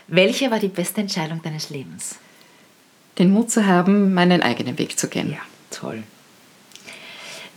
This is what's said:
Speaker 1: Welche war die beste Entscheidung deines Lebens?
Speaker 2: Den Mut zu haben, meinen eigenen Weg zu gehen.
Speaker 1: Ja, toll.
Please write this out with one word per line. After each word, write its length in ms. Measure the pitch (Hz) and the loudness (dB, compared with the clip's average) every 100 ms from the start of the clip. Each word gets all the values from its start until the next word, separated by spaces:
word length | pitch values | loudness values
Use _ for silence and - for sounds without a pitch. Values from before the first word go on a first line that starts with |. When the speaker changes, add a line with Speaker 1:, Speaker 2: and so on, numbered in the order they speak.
| - | -2
Speaker 1:
Welche 420 | 165 196 247 269 | 2 2 2 0
war 100 | 220 | 0
die 100 | 202 | -2
beste 320 | 180 180 - | -4 -4 -4
Entscheidung 400 | 202 180 160 165 | -4 -4 -4 -6
deines 260 | 160 156 - | -8 -8 -8
Lebens? 460 | 143 143 92 - - _ - _ _ _ _ _ _ _ - | -10 -12 -12 -14 -14 _ -20 _ _ _ _ _ _ _ 2
Speaker 2:
Den 120 | 180 | 4
Mut 200 | 202 233 | 4 2
zu 140 | 233 196 | 2 4
haben, 460 | 180 180 208 196 | 4 4 4 4
meinen 280 | 180 180 180 | 4 4 4
eigenen 360 | - 117 117 151 | 2 -2 -4 -4
Weg 180 | - - | -4 -4
zu 100 | 131 | -6
gehen. 200 | - - | -4 -6
Speaker 1:
Ja, 80 | 147 - - - | -8 -12 -20 -20
toll. 320 | - - 113 107 - _ _ _ _ _ - - - - - - - - | -14 -12 -12 -14 -20 _ _ _ _ _ -20 -20 -20 -20 -18 -16 -16 -4